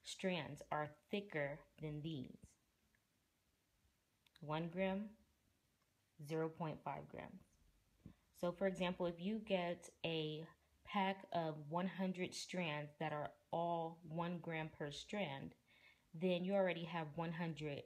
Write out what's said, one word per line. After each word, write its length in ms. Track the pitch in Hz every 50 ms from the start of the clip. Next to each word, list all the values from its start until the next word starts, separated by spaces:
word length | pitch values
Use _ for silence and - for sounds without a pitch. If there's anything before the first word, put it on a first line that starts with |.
| -
strands 540 | - - - - 190 180 165 139 - 147 147 - -
are 200 | 156 151 151 147 151 - _ _
thicker 480 | - 208 202 202 - 156 143 139 147 - - - _ -
than 220 | 151 156 151 151
these. 340 | 147 165 160 135 127 - - - - - - _ _ _ _ _ _ _ _ _ _ _ _ _ _ _ _ _ _ _ _ _ _ _ _ _ _ _ _ _ _ _ _ _ _ - _ -
One 260 | 156 143 151 160 170 165
gram, 340 | 160 185 190 190 190 196 214 208 - - - _ _ _ _ _ _ _ _ _ _ _ _ _ _ _ _ _ _ - 147 143
zero 220 | 160 160 160 160
point 260 | 160 - 175 156 147 - -
five 240 | 147 139 151 147 151
grams. 320 | - - - - - 190 - _ _ _ - - _ _ _ _ _ _ - - - _ _ _ _ -
So 140 | - 175
for 140 | 175 - 202
example, 400 | 196 185 165 180 175 185 - 180
if 80 | 175 175 170
you 220 | 175 196 220 220 214 -
get 400 | 196 180 175 170 175 175 - - - _ -
a 400 | 165 165 160 156 156 156 151 165 - - _ _ _ _ _ _
pack 400 | - - 208 190 190 196 196 - -
of 220 | - 170 165 160 151 151 147 147
one 160 | 160 175 185
hundred 480 | 190 165 170 190 185 180 175 180 - -
strands 580 | - - - - 180 180 160 147 147 147 147 - _
that 140 | 160 151 151
are 160 | 147 147 143 - _ _ _
all 460 | - 165 170 170 170 165 165 165 170 170 175
one 340 | 160 156 170 170 175 180 170
gram 260 | 160 165 165 160 156 160 - -
per 120 | 156 147
strand, 640 | 147 - - - - 208 190 151 139 135 - - - _ _ _ - - - - - _ _ _ -
then 300 | 160 180 185 180 175 180
you 80 | 185
already 320 | 196 196 190 180 170 170 170
have 220 | 160 170 170 160 151 147
one 180 | 165 165 170
hundred 480 | 165 160 175 165 156 139 156 147 143 - -